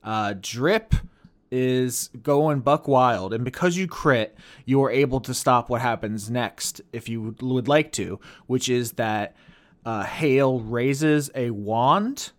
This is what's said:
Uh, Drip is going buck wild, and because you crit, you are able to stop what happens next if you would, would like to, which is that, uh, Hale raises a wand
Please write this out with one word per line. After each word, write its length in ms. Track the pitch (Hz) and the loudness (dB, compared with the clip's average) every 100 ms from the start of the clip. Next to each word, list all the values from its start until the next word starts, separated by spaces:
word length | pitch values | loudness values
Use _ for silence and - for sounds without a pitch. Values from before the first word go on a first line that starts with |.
Uh, 300 | 110 110 104 101 | -6 -4 -4 -6
Drip 540 | - 110 147 220 220 - - _ _ _ _ | -8 -2 0 0 2 0 0 _ _ _ _
is 580 | 127 127 127 127 120 - 123 | -2 0 0 0 -4 -8 -8
going 380 | 110 139 156 143 | 0 2 4 2
buck 280 | 123 147 - | 2 0 4
wild, 460 | 131 127 107 95 | 4 4 2 -2
and 100 | 113 123 | -4 -4
because 300 | - 180 175 | -2 -2 0
you 100 | 185 | -4
crit, 480 | - 156 123 110 - - - - | -2 2 2 0 -8 -20 -16 0
you 180 | 135 | 2
are 80 | 135 | 2
able 280 | 123 139 131 | 2 2 0
to 120 | - | -4
stop 360 | 123 - 123 117 | -2 4 4 2
what 120 | 120 | -2
happens 480 | 123 113 107 107 104 | 0 -2 -4 -6 -4
next 520 | 120 113 - - - - | -4 -4 -6 -10 -10 -12
if 160 | 117 - | -12 -8
you 120 | 117 | -8
would, 200 | 110 110 | -8 -8
would 260 | 127 127 123 | -2 -2 2
like 240 | 147 151 | 2 2
to, 260 | - 90 98 - - - | -4 -6 -8 -14 -20 -4
which 220 | 127 127 | -2 0
is 240 | 123 117 | 0 -2
that, 420 | - 113 107 104 _ - _ _ _ 120 | -4 -2 -2 -4 _ -20 _ _ _ -8
uh, 180 | 110 | -6
Hale 560 | 95 - 156 131 139 131 | -6 -2 2 4 4 0
raises 680 | 110 120 127 139 156 151 143 135 | -2 -2 0 2 4 2 0 -4
a 140 | 120 | -4
wand 800 | 104 101 113 123 180 220 277 - | -4 -2 0 2 2 0 -6 -12